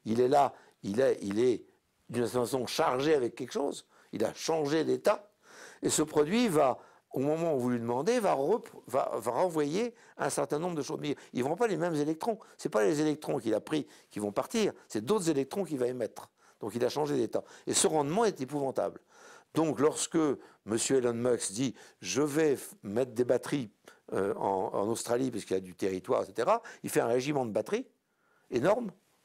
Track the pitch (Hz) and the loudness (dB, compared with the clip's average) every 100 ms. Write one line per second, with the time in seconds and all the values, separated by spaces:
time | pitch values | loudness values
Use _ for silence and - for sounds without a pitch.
0 | - 113 123 143 131 - - _ - 104 | -2 2 4 4 4 0 -20 _ -4 0
1 | 131 113 101 101 127 104 - _ _ _ | 2 0 -2 0 2 2 -4 _ _ _
2 | - 117 117 123 117 135 113 - 160 127 | -8 -2 0 0 0 -2 -2 0 2 2
3 | 143 151 120 - 123 220 285 - - _ | 4 4 2 -4 -6 -4 -4 -4 -12 _
4 | _ - 110 - - 160 143 160 135 127 | _ -4 -4 -2 -2 0 0 0 0 0
5 | 196 208 - _ - - - - - - | 2 0 -2 _ -20 -20 -20 -6 -2 0
6 | 151 156 151 220 247 156 139 117 - - | 2 2 2 4 2 4 4 2 -6 -20
7 | _ - 139 160 165 143 123 120 117 120 | _ -4 0 0 0 0 0 0 0 0
8 | 165 247 196 143 139 226 - - - - | 0 2 2 2 2 0 -2 -20 -4 -2
9 | - 123 113 120 180 160 147 165 240 - | 0 -2 -2 0 2 2 0 0 -2 -6
10 | - - 147 143 143 151 180 165 135 156 | -16 -4 -2 0 -2 -2 -2 -4 -4 -4
11 | 147 139 - 127 123 175 233 165 175 151 | -4 -6 -6 -2 -2 0 0 0 -2 0
12 | 147 160 - 214 - - 170 214 208 151 | 0 -2 -4 -6 -8 -8 -2 2 2 2
13 | 156 151 151 151 113 104 - 156 131 - | 2 0 -2 -4 0 -2 0 -4 -4 -12
14 | - - 104 101 131 226 196 - - 113 | -14 -6 -4 -2 -2 0 0 -2 -6 -4
15 | 110 214 165 139 135 202 185 143 123 127 | 0 0 2 0 0 -4 -4 -2 -2 -2
16 | 107 - - _ _ _ 110 113 120 143 | -6 -8 -20 _ _ _ -6 -2 0 0
17 | 147 143 113 107 - - - - 185 156 | 0 0 0 -2 -6 -10 -2 2 4 2
18 | 143 180 233 160 127 147 135 120 92 - | 0 0 0 -2 -6 -4 -4 -2 -4 -4
19 | _ - - - _ - 160 113 147 - | _ -20 -20 -20 _ -2 0 2 2 2
20 | - 160 151 113 - _ - 113 - 135 | -2 2 2 0 -6 _ -4 -2 2 2
21 | 120 117 120 120 - 95 135 - - - | 2 0 0 0 -2 -2 -4 -4 -14 -14
22 | 98 95 151 143 156 123 - - 107 104 | -6 -2 0 2 2 2 -4 -14 -6 -2
23 | 127 113 123 127 - 151 113 _ - - | 0 0 2 2 0 -4 -4 _ -20 -20
24 | - 113 98 110 113 98 110 120 104 113 | -8 -2 -2 0 0 0 -2 -2 -2 -2
25 | - 123 131 113 - 92 92 90 98 92 | -2 -2 -2 -4 -2 -4 -4 -4 -4 -2
26 | - 117 101 95 131 226 - - - 151 | -2 -2 -2 -2 0 0 -2 -12 -4 0
27 | 123 123 131 147 123 104 107 214 269 _ | 2 2 2 0 0 -2 -2 -4 -6 _
28 | _ _ _ _ - 123 143 220 226 - | _ _ _ _ -6 0 2 2 -2 -10
29 | _ _ | _ _